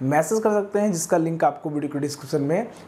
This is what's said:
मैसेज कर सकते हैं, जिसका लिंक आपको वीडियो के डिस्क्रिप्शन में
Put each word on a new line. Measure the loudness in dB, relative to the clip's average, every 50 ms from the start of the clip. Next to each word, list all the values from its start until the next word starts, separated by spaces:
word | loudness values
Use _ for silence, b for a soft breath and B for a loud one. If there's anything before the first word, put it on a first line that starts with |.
| 0
मैसेज | 2 2 2 2 2 2 2
कर | 2 2 2
सकते | 2 0 0 0 0
हैं, | 2 2
जिसका | 0 0 0 2 2
लिंक | 2 2 2 0 2 2
आपको | 2 2 0 -4 -6
वीडियो | -4 -4 -4 -4 -4
के | -4
डिस्क्रिप्शन | -4 -4 -6 -8 -6 -4 -2 0
में | 0 0 0 0 -2 -4 B B B